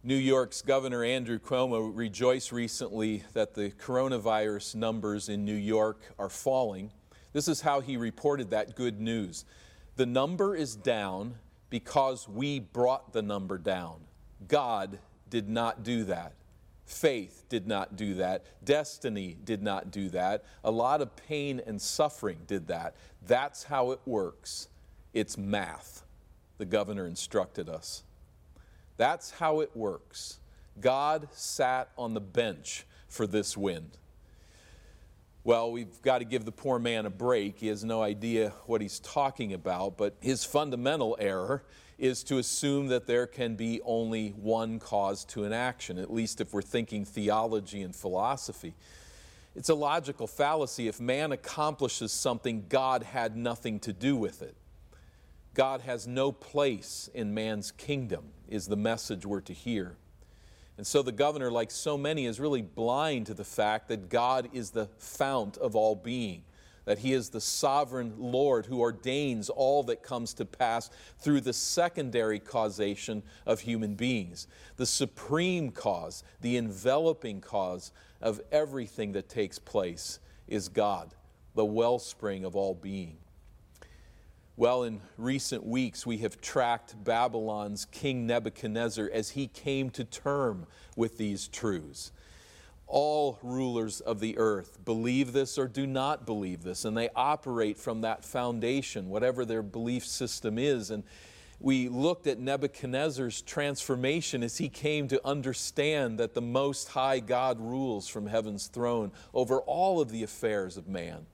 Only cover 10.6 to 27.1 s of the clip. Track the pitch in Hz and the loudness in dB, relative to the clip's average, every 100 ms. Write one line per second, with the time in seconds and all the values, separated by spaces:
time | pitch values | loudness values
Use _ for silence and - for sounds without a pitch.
10.6 | 143 110 101 113 98 92 110 123 - - | -2 -2 0 2 0 -4 -6 -10 -18 -20
11.6 | - 123 - 156 135 131 - 104 143 139 | -8 -8 0 2 2 0 -8 -4 -2 -2
12.6 | 101 120 123 131 - 113 104 101 95 95 | -6 2 2 2 -2 -2 -2 -2 -4 -4
13.6 | 82 92 85 82 80 - - - 92 147 | -2 -2 -2 -10 -18 -20 -20 -20 2 2
14.6 | 127 110 98 98 - - - 120 101 113 | 2 0 -2 -8 -16 -20 -4 -4 0 0
15.6 | 117 113 110 120 101 87 85 - - - | 0 -2 -2 -2 0 -4 -6 -16 -20 -20
16.6 | - - - - 160 127 92 - - 117 | -20 -20 -16 0 2 2 -4 -12 -4 -4
17.6 | 98 104 95 98 107 90 92 92 - - | 0 -2 -2 -4 -4 0 0 -2 -6 -16
18.6 | 98 147 147 - 131 104 95 85 101 107 | 2 2 2 -6 -4 -4 -6 -10 -4 -2
19.6 | 104 95 87 101 95 90 92 107 - - | 0 -2 -4 -4 -4 0 0 0 -4 -4
20.6 | - 113 120 151 135 - - 151 143 127 | -2 2 4 2 0 -6 -6 -4 -2 -4
21.6 | 113 104 - - 151 - 107 82 82 101 | -6 -6 -4 2 2 2 -4 -4 -4 -4
22.6 | 80 85 82 - - - - 120 143 - | -2 -6 -6 -10 -20 -20 2 4 4 -6
23.6 | - 143 123 131 - 113 90 - - - | -2 2 2 0 0 0 0 -6 -12 -10
24.6 | - - - - - 107 107 - 98 104 | -12 -18 -20 -20 -6 -2 -2 -2 -2 -2
25.6 | 87 78 - - - - - - _ - | -2 -8 -14 -20 -20 -20 -20 -20 _ -12
26.6 | 92 107 98 101 90 | 0 2 2 -2 -6